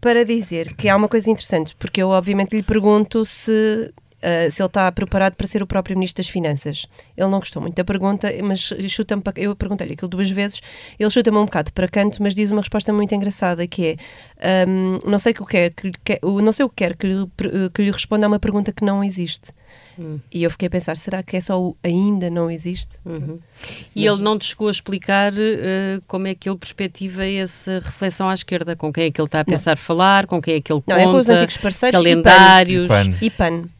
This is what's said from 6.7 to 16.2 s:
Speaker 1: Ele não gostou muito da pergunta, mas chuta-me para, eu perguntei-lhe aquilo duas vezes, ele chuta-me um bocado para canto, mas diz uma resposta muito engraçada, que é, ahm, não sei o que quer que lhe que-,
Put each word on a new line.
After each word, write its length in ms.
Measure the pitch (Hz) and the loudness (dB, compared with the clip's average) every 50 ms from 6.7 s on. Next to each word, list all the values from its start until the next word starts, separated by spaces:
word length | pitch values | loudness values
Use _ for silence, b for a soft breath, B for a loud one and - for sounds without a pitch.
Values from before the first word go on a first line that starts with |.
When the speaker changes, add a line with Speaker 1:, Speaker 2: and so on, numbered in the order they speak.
| 143 - - b b b b b b | -8 -10 -12 b b b b b b
Speaker 1:
Ele 120 | - - 190 | -2 0 0
não 100 | 196 196 | 0 -2
gostou 220 | 190 - - - | -4 -6 -10 -10
muito 140 | - 170 170 | -10 -8 -4
da 100 | - 185 | -4 -4
pergunta, 440 | 175 202 196 185 196 202 196 - 208 - - 196 | -2 -2 -2 0 0 -2 0 -2 -4 -4 -4 -4
mas 300 | 202 190 185 - - 196 - 190 196 | -4 -2 -4 -4 -8 -8 -8 -6 -8
chuta-me 320 | - - 214 - 208 202 185 | -4 -6 -4 -4 -4 -4 -4
para, 160 | 202 190 - | -6 -6 -4
eu 140 | 180 202 202 | -4 -4 -4
perguntei-lhe 360 | - - 190 202 196 190 165 165 | -4 -6 -6 -6 -6 -6 -8 -8
aquilo 140 | 156 - 180 | -10 -8 -8
duas 220 | 180 180 196 190 | -4 -2 -2 -2
vezes, 300 | 190 196 202 208 202 - B B B B B B B B | 0 -2 -4 -4 -6 -10 B B B B B B B B
ele 120 | 208 214 | -2 2
chuta-me 260 | - 247 240 240 214 | 2 4 2 4 4
um 80 | 214 208 | 2 2
bocado 280 | 196 - 180 151 - - | 2 0 -4 -4 -4 -4
para 140 | - 185 180 | -4 -4 -2
canto, 340 | - 208 202 208 202 208 208 | 0 0 0 0 0 -2 -4
mas 120 | 202 196 | -2 0
diz 160 | 196 214 202 | 0 -2 0
uma 100 | 208 208 196 | 0 -2 -4
resposta 300 | - - 214 208 - 208 | -2 -4 -4 -2 0 0
muito 200 | 208 208 196 214 | 0 0 0 -2
engraçada, 520 | 202 196 202 196 - - 180 175 165 175 | -2 -2 -4 -4 -2 -2 -2 -2 -2 -4
que 320 | 175 - - 180 160 160 160 B B B B B B B _ | -6 -4 -4 -2 -2 -4 -6 B B B B B B B _
é, 260 | - 180 190 185 185 | -2 0 2 2 2
ahm, 320 | 185 190 190 185 185 185 - - | 2 2 0 0 0 -2 -4 -2
não 140 | - 202 202 | 0 0 2
sei 140 | - 233 226 | 2 0 0
o 20 | |
que 100 | - 202 | -2 -6
quer 260 | - - 196 175 170 165 | -2 0 0 0 0 -2
que 140 | - - 190 | -4 -10 -10
lhe 40 | 180 - - | -10 -8 -6
que-, 140 | - 208 - | -4 -4 -2